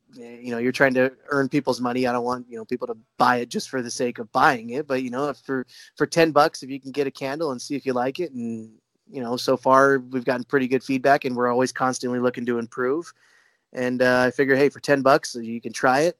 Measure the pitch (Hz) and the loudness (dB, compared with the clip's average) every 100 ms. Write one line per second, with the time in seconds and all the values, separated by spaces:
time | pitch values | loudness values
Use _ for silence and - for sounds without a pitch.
0 | _ 131 117 117 123 117 123 127 139 127 | _ -20 -20 -16 -8 -4 -2 2 2 4
1 | 131 131 - 143 135 147 131 120 123 123 | 0 0 -4 -2 0 0 0 -2 -2 -2
2 | 127 123 120 123 123 113 110 123 123 113 | -2 -2 -2 -6 -8 -14 -10 -8 -8 -12
3 | _ - 123 123 120 214 - 131 120 - | _ 0 2 2 -2 -6 -6 -6 -6 -4
4 | 123 120 107 127 147 123 117 127 151 131 | -4 -4 -4 2 2 2 -4 -8 -4 -4
5 | 131 123 147 131 - 135 123 - - - | -4 -4 -4 -6 -6 -6 -6 -14 -16 -4
6 | 147 170 165 147 160 - 131 139 135 131 | 0 4 4 6 4 0 -12 -12 -10 -4
7 | 139 - 135 147 160 123 - 143 131 123 | -4 -4 -8 -4 -4 -6 -6 -6 -2 -2
8 | 127 131 170 127 117 113 110 110 _ _ | -2 -4 -8 -6 -8 -8 -12 _ _ _
9 | _ 139 117 123 - 127 135 131 139 139 | _ -10 -6 -4 -2 0 4 6 6 2
10 | 123 131 123 123 - 143 127 127 - 135 | -2 -6 -2 -2 0 -2 2 -2 0 0
11 | 139 147 131 123 123 120 131 - 127 123 | 4 2 2 -2 0 2 0 0 -2 -2
12 | 127 123 123 123 120 120 120 - 127 151 | -4 0 -2 -2 -4 -4 -4 -4 -2 -2
13 | 170 _ _ _ _ _ _ - 127 127 | -6 _ _ _ _ _ _ -6 -4 2
14 | 127 127 127 - 135 135 139 117 - 139 | 4 4 2 2 2 4 4 0 0 2
15 | 131 147 - 123 113 117 117 - 135 131 | 4 4 2 -10 -8 -8 -8 -2 2 4
16 | 170 - | 2 -2